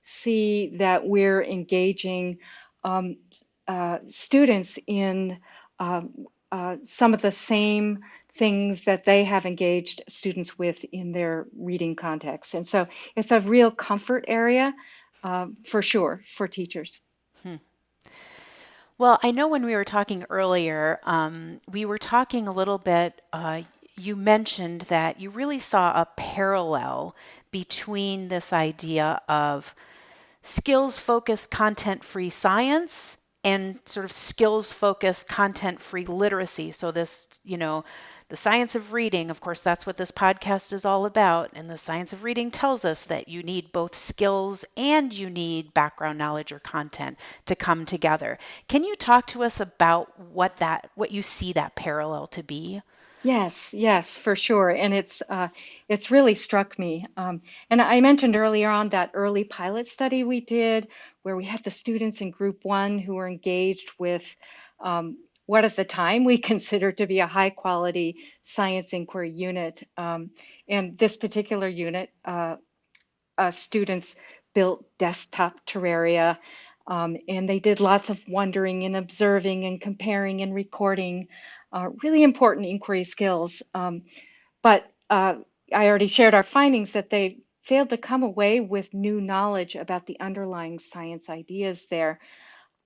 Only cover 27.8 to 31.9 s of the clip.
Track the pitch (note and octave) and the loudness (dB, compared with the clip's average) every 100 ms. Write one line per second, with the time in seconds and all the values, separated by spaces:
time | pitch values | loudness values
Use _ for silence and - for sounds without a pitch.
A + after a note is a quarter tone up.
27.8 | - G3+ G3 F#3+ F#3 F3+ - E3+ D#3 D#3 | -6 -4 -4 -4 -4 -6 -2 0 0 -4
28.8 | D#3+ D#3 D#3 - - D3+ D3 C#3+ - - | -4 0 0 0 0 0 0 -2 -8 -20
29.8 | - - - - _ _ - - - C4+ | -20 -20 -20 -20 _ _ -10 -6 2 4
30.8 | C4+ - - A#3 - G#3+ - - G#3+ G#3 | 2 -2 0 0 2 -4 -4 0 0 0
31.8 | G#3 | -4